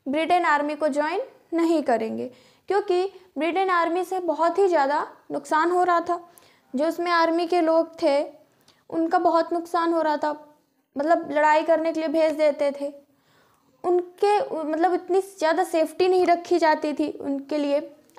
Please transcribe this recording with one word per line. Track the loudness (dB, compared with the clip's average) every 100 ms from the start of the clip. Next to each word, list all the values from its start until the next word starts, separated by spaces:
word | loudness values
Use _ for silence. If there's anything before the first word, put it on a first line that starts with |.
| -6
ब्रिटेन | -2 2 2 2
आर्मी | 0 0 -2
को | -2
ज्वाइन | 0 -2 -4 -6 -12 _
नहीं | -2 0 0
करेंगे, | 0 -2 -2 -6 -10 -12 -20 _ -4
क्योंकि | -2 0 0 -2 -6 -14 -6
ब्रिटेन | -4 0 0
आर्मी | 0 0 -2
से | -4 -4
बहुत | -4 0 0 2
ही | 2
ज़्यादा | 2 2 0 -4 -12 -12
नुकसान | -10 -2 0 2
हो | 2
रहा | 2 2
था। | 0 -6 -8 -20 -20 _ _ -4
जो | -2
उसमें | -2 0
आर्मी | 2 2 0 0
के | 2
लोग | 4 2 0 -2
थे | 0 0 -2 -8 _ _ _ _ -8
उनका | -4 0 2
बहुत | 2 2 0
नुकसान | -4 -4 -2 0
हो | 0
रहा | 0 0
था, | -2 -6 -12 _ _ _ _ -4
मतलब | 0 0 0
लड़ाई | 0 4 4
करने | 4 2 0
के | -2
लिए | -2
भेज | 2 2
देते | 2 0 2 -2
थे, | -2 -8 -10 -20 _ _ _ _ _ _ _
उनके | 0 0 -2 -2 0 2
उ-, | 0 -4
मतलब | -4 0 0
इतनी | 0 0 -2
ज़्यादा | -2 -2 0 0
सेफ्टी | 0 0 0 0 2
नहीं | 4 4
रखी | 2 0 2
जाती | 2 2 -2
थी | -4 -4
उनके | -6 -6 -6 -4 -4
लिए, | -2 -2 -4 -14 _